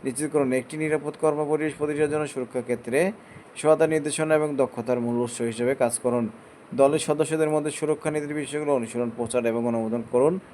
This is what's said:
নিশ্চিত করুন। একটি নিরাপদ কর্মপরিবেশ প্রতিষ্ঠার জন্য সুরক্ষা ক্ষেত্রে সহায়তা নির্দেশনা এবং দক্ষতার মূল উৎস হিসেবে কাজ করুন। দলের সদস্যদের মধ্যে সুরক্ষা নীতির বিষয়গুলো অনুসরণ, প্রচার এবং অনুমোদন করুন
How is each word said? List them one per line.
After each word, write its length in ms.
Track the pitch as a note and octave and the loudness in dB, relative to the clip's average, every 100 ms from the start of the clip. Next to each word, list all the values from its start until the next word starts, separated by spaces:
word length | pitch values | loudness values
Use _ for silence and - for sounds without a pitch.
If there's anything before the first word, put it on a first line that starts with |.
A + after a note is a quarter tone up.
নিশ্চিত 260 | B2+ B2 D3+ | -6 -4 -2
করুন। 200 | D3+ C3+ | 0 2
একটি 240 | C3 B2 D#3 | 0 -2 -6
নিরাপদ 360 | D#3 D3+ D3 C#3+ | -2 -2 -4 -2
কর্মপরিবেশ 520 | D#3 D3 D3 D3+ D3+ C3+ | 0 0 0 0 0 -2
প্রতিষ্ঠার 320 | D3 D3 D3+ | -4 0 0
জন্য 180 | D3+ D3 | 0 -4
সুরক্ষা 340 | C#3 B2 - | -4 -4 -6
ক্ষেত্রে 500 | A#2+ A#2+ - B2+ F3+ A3 - - - - | -4 -4 0 0 0 -2 -14 -20 -20 -2
সহায়তা 320 | D3+ D#3 D#3+ | 4 6 6
নির্দেশনা 480 | D#3 D3 C#3+ D#3 D#3 | 2 0 -2 2 2
এবং 200 | D3+ C#3 | 2 0
দক্ষতার 440 | B2+ - A#2 B2 | 0 0 -2 0
মূল 160 | A#2+ A#2+ | 0 0
উৎস 260 | A#2+ A#2 | -2 -2
হিসেবে 340 | A#2 A2 A#2+ C3+ | -4 -2 -2 2
কাজ 240 | A#2+ A#2 | 0 0
করুন। 300 | B2 A#2+ A2+ - - - - B2 | 0 0 -2 -6 -20 -20 -12 4
দলের 240 | C#3 D#3 | 4 4
সদস্যদের 500 | D3 D3+ D#3 D#3 D#3 | 0 0 0 0 2
মধ্যে 220 | D3+ D3+ | 0 -2
সুরক্ষা 400 | C#3+ D3+ D3+ D#3 | -4 -2 -2 -2
নীতির 220 | D3+ D3 | -4 -4
বিষয়গুলো 420 | D3+ C#3 D3 D3+ C#3 | -6 -6 -4 0 0
অনুসরণ, 340 | A2+ A#2 A#2+ A2+ | 0 -4 -4 -4
প্রচার 280 | A#2 B2 A#2 | -2 0 0
এবং 220 | A2+ A#2+ | 0 -2
অনুমোদন 360 | A#2 A2+ A#2+ A2 | -2 -2 -4 0
করুন 280 | B2 C#3+ F#3 - | 2 2 2 -8